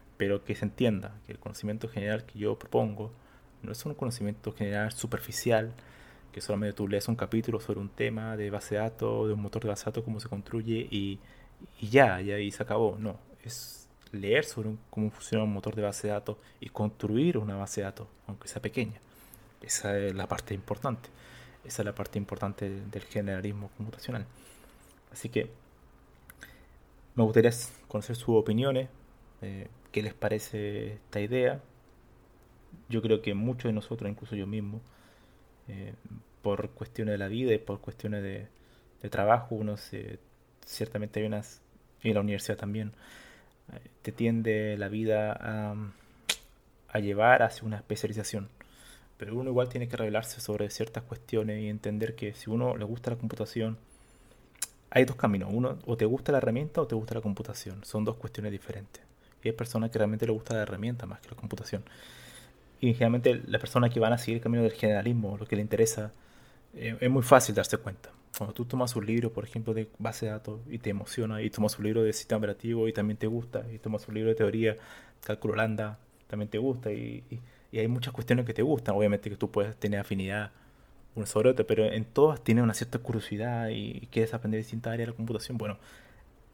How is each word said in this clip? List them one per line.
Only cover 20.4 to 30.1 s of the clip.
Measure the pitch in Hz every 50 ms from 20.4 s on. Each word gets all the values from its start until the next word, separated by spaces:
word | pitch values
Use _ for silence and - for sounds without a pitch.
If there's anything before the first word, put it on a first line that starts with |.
| - -
importante. | 101 95 - - 104 - - 135 117 120 - - - - - - - - - - - - -
Esa | - - -
es | 101
la | 101 101
parte | - 98 - - 104
importante | 101 - 98 - 101 101 101 - 104 98
del | 98 98 101 101 - 98 -
generalismo | - - 107 101 98 95 92 98 101 101 101 101 95 - -
computacional. | 104 110 - - - - 123 113 117 - - - - - - - - - - - - - - - _ -
Así | - - - 143
que | - - - - - - - - - _ - - - - - - - - - - - - - - - - - - - - - - - - - - -
me | 120 113
gustaría | 110 110 113 113 117
s-, | 120 - - - - - - -
conocer | - 104 - - 117
sus | 117 - 123 113
opiniones, | 107 107 110 107 117 131 139 131 131 131 127 - - - - - - - - - -
eh, | 104 98 98 98 104 - - - - -
qué | - 104
les | 107 107